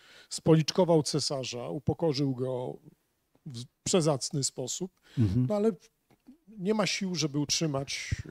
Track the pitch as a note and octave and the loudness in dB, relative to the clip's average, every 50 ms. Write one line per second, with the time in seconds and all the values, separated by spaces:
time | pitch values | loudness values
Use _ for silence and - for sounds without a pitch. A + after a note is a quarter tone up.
0 | _ - - - - - - - - E3 D#3+ D#3+ D3 - - F#3+ F3+ D#3+ E3+ D#3 | _ -20 -20 -20 -16 -14 -10 0 4 6 6 6 6 4 2 2 4 6 6 4
1 | C3+ - - C#3+ - - D3 C3+ B2+ - B2 A#2+ B2 D3+ E3+ D3 - - D3+ - | 4 2 0 -2 -2 -2 -4 -4 -6 -6 -8 -8 -8 -8 -8 -6 -2 -4 -2 0
2 | E3+ D#3+ B2+ C3+ C#3+ C3+ C3 A#2+ B2+ C3 C3 B2 B2+ C#3+ - - - - - _ | 0 0 0 2 0 0 0 -2 -4 -4 -4 -4 -6 -8 -10 -12 -16 -20 -20 _
3 | _ _ _ _ _ _ _ _ - D#3 B2 A#2 B2+ - _ _ - - G3+ F3+ | _ _ _ _ _ _ _ _ -16 -14 -14 -14 -14 -16 _ _ -2 0 2 2
4 | D3+ D#3+ C#3+ B2 - - - C#3 C3 - - - B2+ B2+ - - F3+ F#3+ _ _ | 4 2 2 0 -2 -4 -4 -4 -4 -4 -4 -6 -8 -6 -6 -6 -8 -10 _ _
5 | _ - - C3+ A2 F#2+ G2 B2 B2+ C3 G#3 G#3 G#3 A3+ F3+ - - - _ _ | _ -6 0 0 2 2 2 2 2 2 2 2 2 0 0 -2 -8 -20 _ _
6 | _ _ _ _ _ - C4+ _ _ G3 A3+ G#3+ F3 G3+ A3 A3 F#3 - - - | _ _ _ _ _ -20 -20 _ _ -20 -12 -6 -2 0 0 2 2 0 0 -2
7 | G3 F#3 F3+ C#3+ D#3 D3 C3+ D3+ C#3+ - - - E3+ D#3 C3+ C3+ C#3 - - - | -2 -2 -2 -2 -2 -2 -2 -2 -2 0 0 0 0 0 -2 -2 -4 -6 -8 -8
8 | - - - - - - | -6 -6 -6 -6 -6 -8